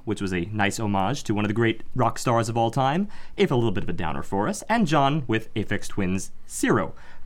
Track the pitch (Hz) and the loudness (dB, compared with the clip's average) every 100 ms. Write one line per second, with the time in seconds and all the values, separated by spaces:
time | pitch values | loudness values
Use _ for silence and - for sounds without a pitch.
0 | 113 101 98 92 85 107 101 101 107 98 | -4 -2 0 -2 -2 0 0 0 0 2
1 | 95 139 - 104 104 107 113 - - 127 | 0 -2 -2 0 0 2 2 0 -2 0
2 | 113 - 131 117 113 117 117 135 131 165 | 0 0 2 2 2 0 0 2 0 0
3 | 208 - - - 196 123 117 92 92 85 | -2 -6 -6 0 2 4 2 2 0 0
4 | 80 69 - 98 156 202 - 233 160 151 | -2 -2 -2 0 0 -2 0 0 4 4
5 | 139 156 117 110 - 107 98 101 - - | 4 2 0 -2 0 -2 0 0 0 0
6 | 92 92 - - - - 233 120 - - | 0 0 -4 -8 -8 -2 2 2 2 -6
7 | - - | -10 -6